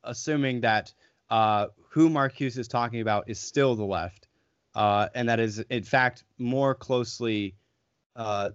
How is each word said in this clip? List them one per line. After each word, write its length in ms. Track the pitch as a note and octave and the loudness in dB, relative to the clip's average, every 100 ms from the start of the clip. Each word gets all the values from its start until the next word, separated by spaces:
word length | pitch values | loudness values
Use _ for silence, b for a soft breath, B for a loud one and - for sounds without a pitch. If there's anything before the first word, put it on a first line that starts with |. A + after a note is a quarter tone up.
assuming 600 | - A#2+ - D3+ C#3 B2 | -12 -8 -4 0 0 0
that, 300 | A#2 G#2+ - _ _ _ _ | 2 2 -2 _ _ _ _
uh, 360 | A2+ G#2+ G#2 - - _ | 2 4 2 -2 -8 _
who 180 | D3 D#3+ | 2 4
Marcuse 500 | D#3 C3+ - C3+ A#2+ | 4 -2 -2 -6 -6
is 100 | A#2 | -4
talking 320 | B2 A#2+ A#2 | -2 -2 -2
about 280 | A2 G#2 - | 0 0 -2
is 100 | G#2 | -10
still 380 | - - C3+ A2+ | -4 2 2 2
the 80 | |
left, 440 | G2+ F2+ F2 - _ _ _ _ _ | -2 -2 -4 -10 _ _ _ _ _
uh, 340 | - G#2 G#2 G#2 | 0 2 4 0
and 140 | B2 A#2+ | -2 0
that 100 | A#2 | 0
is, 180 | A2+ G#2 | 0 -4
in 240 | - B2 | -6 -8
fact, 420 | G2 C3+ B2+ B2 _ _ | 0 2 2 0 _ _
more 360 | A#2+ C3 C#3 | -4 0 0
closely, 800 | C3 - B2 A#2 - A#2+ G#2+ G2 F#2+ _ _ _ _ _ A#2+ | -2 -2 -2 -2 -4 -4 -2 -4 -10 _ _ _ _ _ -10
uh, 340 | A2 G2+ G2+ | -6 -4 -4